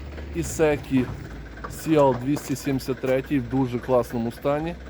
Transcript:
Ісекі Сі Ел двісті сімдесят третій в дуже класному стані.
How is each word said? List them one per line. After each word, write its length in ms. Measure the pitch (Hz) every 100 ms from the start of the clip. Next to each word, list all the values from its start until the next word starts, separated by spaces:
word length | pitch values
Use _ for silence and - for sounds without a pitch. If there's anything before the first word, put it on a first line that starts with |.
| - - -
Ісекі 680 | 170 143 - 156 147 - 131 120 - - - - - -
Сі 240 | - 160
Ел 220 | 156 139 120
двісті 340 | 127 147 - 135
сімдесят 440 | 143 135 - 127
третій 380 | 131 131 135 143
в 120 | 117
дуже 280 | 131 127 120
класному 540 | - 127 117 120 117
стані. 420 | - 143 147 165 170 -